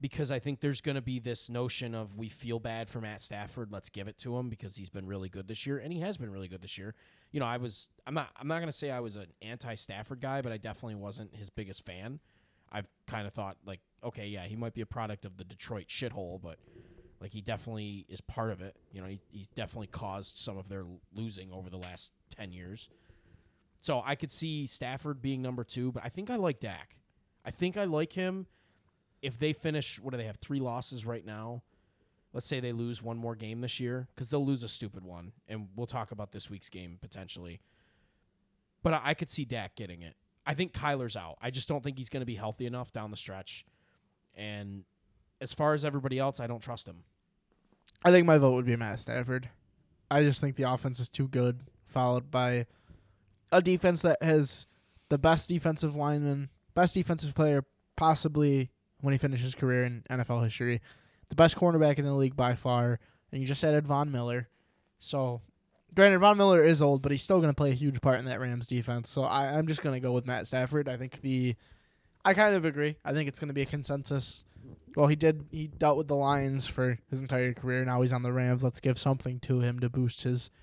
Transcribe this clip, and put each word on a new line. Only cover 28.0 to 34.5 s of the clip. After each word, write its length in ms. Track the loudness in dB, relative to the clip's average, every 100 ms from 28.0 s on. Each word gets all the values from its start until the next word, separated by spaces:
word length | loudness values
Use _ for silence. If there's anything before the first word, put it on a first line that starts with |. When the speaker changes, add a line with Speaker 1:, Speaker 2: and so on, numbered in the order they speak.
| -2
Speaker 1:
him. 340 | -4 -4 -6 -12 _ _ _ _ _ _ _
If 160 | -10 -2
they 140 | -2
finish, 460 | -2 -2 -4 -4 -8
what 140 | -8
do 40 | -8
they 100 | -8
have, 100 | -10
three 240 | -6 -4
losses 440 | -2 -4 -8 -10
right 200 | -8 -8
now? 380 | -10 -12 -10 -12 -16 _ _ _ _ _ _
Let's 140 | -10 -4
say 140 | -4
they 120 | -4
lose 300 | -4 -6 -6
one 140 | -8 -8
more 180 | -8
game 280 | -8 -10 -8
this 180 | -8 -6
year, 280 | -4 -6 -8
'cause 140 | -12 -4
they'll 160 | -2
lose 160 | 0